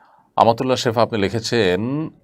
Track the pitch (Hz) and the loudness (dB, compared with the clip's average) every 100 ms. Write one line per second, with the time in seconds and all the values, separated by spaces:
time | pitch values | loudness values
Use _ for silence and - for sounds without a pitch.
0 | _ _ _ - 107 117 127 123 123 117 | _ _ _ 2 2 2 0 0 0 0
1 | 107 113 98 117 113 120 95 92 117 147 | 0 0 -2 -2 -2 0 2 0 -2 -6
2 | 160 - | -8 -12